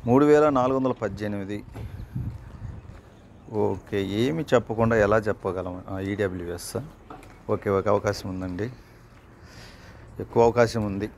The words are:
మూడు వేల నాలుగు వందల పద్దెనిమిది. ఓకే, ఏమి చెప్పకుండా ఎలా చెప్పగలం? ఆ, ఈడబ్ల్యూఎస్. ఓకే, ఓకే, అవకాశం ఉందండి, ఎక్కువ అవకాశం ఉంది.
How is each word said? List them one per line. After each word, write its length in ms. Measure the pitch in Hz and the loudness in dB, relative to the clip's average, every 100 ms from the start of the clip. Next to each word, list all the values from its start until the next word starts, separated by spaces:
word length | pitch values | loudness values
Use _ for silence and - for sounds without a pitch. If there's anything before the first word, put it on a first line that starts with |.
| 117 | 4
మూడు 200 | 127 147 | 6 8
వేల 240 | 151 151 | 6 6
నాలుగు 280 | 135 127 135 | 4 2 2
వందల 140 | 131 | 0
పద్దెనిమిది. 720 | 123 107 98 104 101 95 104 104 - - - - - - - - - - - - - - - - - - | -2 -4 -4 -6 -6 -6 -8 -10 -14 -12 -12 -10 -8 -8 -10 -16 -16 -14 -14 -18 -20 -20 -20 -20 -20 -8
ఓకే, 520 | 107 104 98 - 101 | -2 -2 -2 -4 -4
ఏమి 420 | 98 101 127 165 147 | -2 0 -2 -2 2
చెప్పకుండా 420 | 123 - 113 113 113 | 2 2 0 2 4
ఎలా 220 | 101 107 | 4 4
చెప్పగలం? 680 | 104 95 98 90 90 90 - | 2 -4 -4 -4 -6 -10 -10
ఆ, 100 | 95 | -6
ఈడబ్ల్యూఎస్. 800 | 98 101 98 92 85 85 - 107 139 - - - - - - | -4 -2 -2 -4 -8 -10 -8 -10 -10 -18 -20 -20 -20 -16 -4
ఓకే, 200 | 104 107 | -2 2
ఓకే, 200 | 98 98 | 0 2
అవకాశం 400 | 101 101 101 101 | 2 0 -4 -6
ఉందండి, 420 | 92 90 87 113 127 - - - - - - - - - - - - - - | -8 -6 -6 -8 -10 -20 -20 -20 -20 -20 -20 -20 -20 -20 -20 -20 -20 -20 -14
ఎక్కువ 240 | 101 117 | -2 4
అవకాశం 420 | 117 120 113 117 104 | 4 6 2 2 -4
ఉంది. 240 | 98 107 | -4 -6